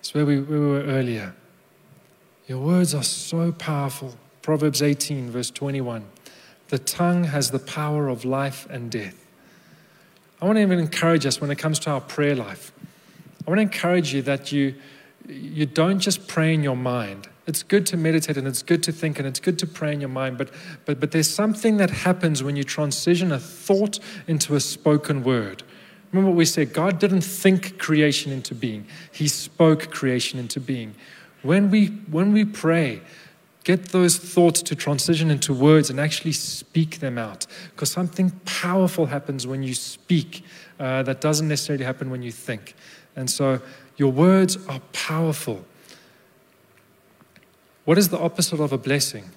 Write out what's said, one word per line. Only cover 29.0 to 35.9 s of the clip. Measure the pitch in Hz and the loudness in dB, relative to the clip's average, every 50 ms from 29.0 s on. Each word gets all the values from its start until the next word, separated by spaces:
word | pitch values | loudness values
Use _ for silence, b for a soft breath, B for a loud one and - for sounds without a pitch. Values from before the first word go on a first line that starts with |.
| B B | B B
He | B - 156 | B -2 -2
spoke | 147 - - - - - - 175 160 156 151 - - | -2 -2 -4 -8 -12 2 4 6 6 6 4 0 -8
creation | - - - 131 127 123 120 - - 131 | -8 -4 -2 0 0 0 -2 -4 -6 -8
into | 123 117 - 143 | -8 -6 -8 -8
being. | 127 - 135 123 113 107 104 B B B B B B B B B - | -6 -6 -6 -6 -6 -12 -14 B B B B B B B B B 0
When | 131 165 196 202 196 | 2 4 4 4 4
we, | 185 220 202 | 6 4 4
when | 180 - - - - 151 160 185 202 208 | 4 0 -8 -10 -6 -2 0 2 4 4
we | 214 208 | 4 4
pray, | 208 - - - 160 165 170 160 131 110 - - B B B B B B B B _ _ _ _ | 2 -2 -2 0 2 2 4 2 0 -2 -6 -12 B B B B B B B B _ _ _ _
get | - 180 185 185 - | 2 2 2 0 0
those | - 185 180 175 165 - | 2 4 4 4 4 0
thoughts | - - - 185 175 170 165 - - | -2 0 4 6 6 6 6 4 -2
to | - 165 | -2 -6
transition | 151 - - 147 135 - - 170 156 160 160 | -4 -2 -2 -2 0 2 0 2 2 4 2
into | 151 135 - - 139 | 2 2 0 -2 0
words | 123 135 147 156 156 143 143 | 4 8 8 8 8 6 4